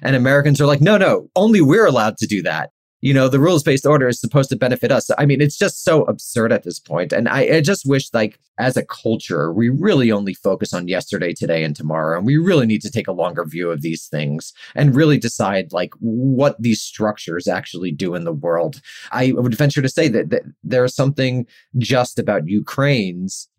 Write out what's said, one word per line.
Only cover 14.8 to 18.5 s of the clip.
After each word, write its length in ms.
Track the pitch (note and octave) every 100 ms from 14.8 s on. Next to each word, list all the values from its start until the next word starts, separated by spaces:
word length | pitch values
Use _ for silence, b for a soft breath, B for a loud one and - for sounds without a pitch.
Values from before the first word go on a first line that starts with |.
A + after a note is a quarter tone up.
| C#3+
really 240 | B2+ D#3 C3
decide, 540 | A#2 - G2 G2 E2
like, 200 | E2+ G2+ -
what 600 | A#2 A2+ C3+ B2+ C#3+ -
these 200 | A#2 G#2+
structures 640 | - - G#2+ - - E2+ F#2
actually 460 | F2+ - F2 F2+
do 220 | D2 F#2
in 100 | F2
the 80 | E2+
world. 480 | D2+ E2+